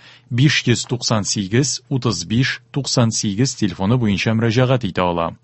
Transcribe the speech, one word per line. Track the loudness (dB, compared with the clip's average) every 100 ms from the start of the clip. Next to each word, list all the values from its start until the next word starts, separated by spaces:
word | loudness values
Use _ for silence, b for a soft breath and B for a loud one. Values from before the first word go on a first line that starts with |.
| B B B
биш | 2 4 4 2
йөз | 0
туксан | -2 -4 -2 -2
сигез, | -2 -4 0 0 0 -4 -4
утыз | -2 -2 -2 -2
биш, | 0 0 -4 _
туксан | -8 -2 2 2
сигез | 2 -2 0 -2 0
телефоны | -4 0 0 2
буенча | 2 0 0 0
мөрәҗәгать | 2 2 2 2
итә | -2 0 0
ала. | 0 -2 -4